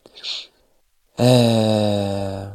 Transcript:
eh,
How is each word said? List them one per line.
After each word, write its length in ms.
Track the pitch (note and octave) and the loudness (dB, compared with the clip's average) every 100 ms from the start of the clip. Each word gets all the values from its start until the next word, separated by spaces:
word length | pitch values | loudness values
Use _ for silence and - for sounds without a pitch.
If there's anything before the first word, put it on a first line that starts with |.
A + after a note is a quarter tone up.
| _ - - - - _ _ _ _ _ _ - | _ -18 -14 -14 -16 _ _ _ _ _ _ 0
eh, 1200 | B2 B2+ A#2 A2+ A2 G#2+ G#2 G2+ G2+ G2 G2 G2 G2+ | 4 4 4 2 2 2 0 -2 -2 -4 -6 -8 -12